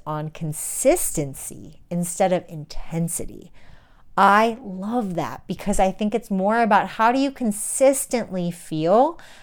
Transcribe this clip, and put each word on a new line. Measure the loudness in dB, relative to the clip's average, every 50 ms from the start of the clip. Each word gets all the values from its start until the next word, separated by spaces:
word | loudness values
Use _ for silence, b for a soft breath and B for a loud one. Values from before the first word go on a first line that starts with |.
| -8 -8
on | -6 -6 -6 -8
consistency | -8 -8 -8 -6 -6 -6 -8 -8 -6 2 4 4 4 4 2 -2 -2 -4 -4 -4 -6 -12 -14 -14 -14 -14 -16 -18 -20 -20 -12 -6
instead | -4 -4 -4 -4 -2 0 2 2 2
of | 0 -2 -6
intensity. | -12 -12 -12 -8 -6 -6 -6 -4 -2 -2 -2 -2 -4 -6 -8 -8 -10 -12 -18 -18 b b b b b b b b b b b b 0 4
I | 6 6 6 6 4 2 0 -4 -8
love | -12 -10 -8 -6 -4 -2 -2 -2 -2 -4
that | -4 -4 -6 -6 -10 -10
because | -10 -10 -6 -2 -2 2 2
I | 2 2
think | 2 0 -4 -2 -2
it's | -2 -4 -2
more | -2 0 0 2 2 2
about | 4 4 4 4 2 0
how | -2 2 2 2
do | 4 4
you | 2 0
consistently | -2 -2 -2 -2 -2 -2 -6 -6 0 4 4 4 4 4 -2 -4 -4 -4 -4 -4 -4 -4 -4 -4
feel? | -4 -6 -8 -6 -4 -2 2 4 4 6 4 4 0 B B B B B